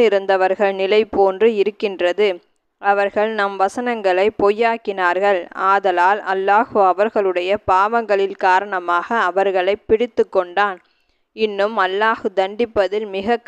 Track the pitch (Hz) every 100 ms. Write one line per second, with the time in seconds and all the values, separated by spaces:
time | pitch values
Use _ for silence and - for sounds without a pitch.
0 | 226 196 196 190 190 190 196 190 190 214
1 | 220 196 196 185 226 214 196 202 208 180
2 | 180 180 208 175 _ _ _ _ 202 202
3 | 202 208 220 220 202 196 196 247 247 226
4 | 190 180 208 - 202 214 233 226 - 196
5 | 175 180 202 185 - - 190 196 196 175
6 | 180 208 180 190 190 208 - 220 190 180
7 | 214 220 190 180 180 208 - 185 208 233
8 | 214 196 196 196 190 185 202 185 175 175
9 | - 233 185 180 196 185 180 208 - 220
10 | 240 - 208 196 180 180 208 185 _ _
11 | _ _ _ 214 214 196 202 226 185 190
12 | 220 226 226 190 190 214 233 214 185 208
13 | 214 190 196 233